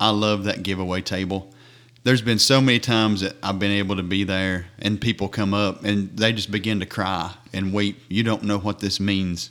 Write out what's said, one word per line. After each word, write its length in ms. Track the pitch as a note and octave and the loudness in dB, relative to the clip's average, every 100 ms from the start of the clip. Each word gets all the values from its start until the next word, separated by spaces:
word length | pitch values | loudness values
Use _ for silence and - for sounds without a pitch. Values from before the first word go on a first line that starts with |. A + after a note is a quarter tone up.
I 80 | A2 | 2
love 360 | G#2 G#2+ G2+ G2+ | 4 2 0 -2
that 180 | F#2+ | -4
giveaway 380 | F#2+ F#2+ F2+ F2+ | -4 -4 -2 -4
table. 520 | F2+ F#2+ F#2 F#2+ - - - - - _ B2 | -4 -4 -4 -6 -8 -20 -20 -20 -20 _ 2
There's 160 | B2+ | 2
been 180 | A2+ G#2+ | 2 2
so 220 | - C3+ | 4 6
many 180 | C3+ A#2 | 6 4
times 400 | - A2+ A2 G2 | 4 4 4 2
that 160 | F#2+ - | -2 -4
I've 160 | G2 G2 | -4 0
been 120 | G2+ | 0
able 240 | G2+ G2 F#2+ | 0 0 -2
to 60 | |
be 200 | F2+ G2 | -2 0
there, 440 | G2 F#2+ F#2+ F#2 F2 - | 0 0 0 -2 -6 -6
and 220 | G2+ G2+ | -4 -2
people 260 | A#2 A2 G2 | -2 -2 -4
come 260 | - G2 | -2 0
up 300 | G2+ G2+ F#2 | 2 0 -2
and 320 | G2+ G2+ F#2+ F#2+ | -2 -2 -2 0
they 160 | A2 | 0
just 180 | A2+ G2 | 0 -4
begin 300 | G#2 A2 G#2 | -4 -2 -2
to 60 | F#2 | -4
cry 480 | - F#2+ F2+ E2 - - | -4 -2 -2 -6 -10 -8
and 220 | F#2+ F#2+ | -4 -2
weep. 280 | G2+ G2+ F#2+ - | 0 0 -2 -6
"You 160 | G2 | -2
don't 200 | A2+ G#2+ | 0 0
know 140 | G#2 G2+ | -2 -2
what 200 | G#2 G2 | -2 -4
this 220 | G2 - | -4 -2
means 480 | G2 F#2+ F#2 E2+ - | 0 0 -2 -6 -10